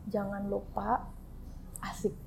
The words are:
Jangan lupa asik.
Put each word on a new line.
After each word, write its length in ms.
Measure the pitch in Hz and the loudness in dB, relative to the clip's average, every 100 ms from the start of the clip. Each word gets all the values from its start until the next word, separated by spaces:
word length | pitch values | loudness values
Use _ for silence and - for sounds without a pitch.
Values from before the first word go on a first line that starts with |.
| - | -2
Jangan 400 | 208 196 202 202 | -2 0 -2 0
lupa 640 | 196 - - 202 247 - - - - - - - - | 0 0 -2 2 2 0 -10 -12 -10 -10 -10 -10 -8
asik. 320 | - - 196 - | -4 6 6 6